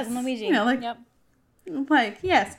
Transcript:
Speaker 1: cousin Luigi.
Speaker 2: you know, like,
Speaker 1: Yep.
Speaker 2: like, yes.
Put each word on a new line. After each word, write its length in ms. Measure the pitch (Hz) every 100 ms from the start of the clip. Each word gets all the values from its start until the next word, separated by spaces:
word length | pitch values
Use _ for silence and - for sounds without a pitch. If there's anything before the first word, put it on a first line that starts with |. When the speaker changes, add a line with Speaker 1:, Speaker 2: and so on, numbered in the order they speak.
| 233
Speaker 1:
cousin 160 | 247
Luigi. 220 | 254 240 214
Speaker 2:
you 60 |
know, 100 | 262 226
like, 160 | 254
Speaker 1:
Yep. 160 | 233 233 - _ _ _ _ _ - 294 277
Speaker 2:
like, 280 | 302 214 -
yes. 320 | 370 294 202